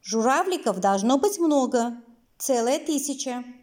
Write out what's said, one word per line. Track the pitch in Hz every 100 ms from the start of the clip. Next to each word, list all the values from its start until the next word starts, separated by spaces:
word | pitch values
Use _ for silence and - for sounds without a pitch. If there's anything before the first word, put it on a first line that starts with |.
Журавликов | - 220 226 277 370 359 - 185
должно | 196 196 220 269
быть | 403 403
много, | 339 285 254 247 240 240 - - _ _
целая | - 247 233 294
тысяча. | 311 294 277 269 262 247 247 -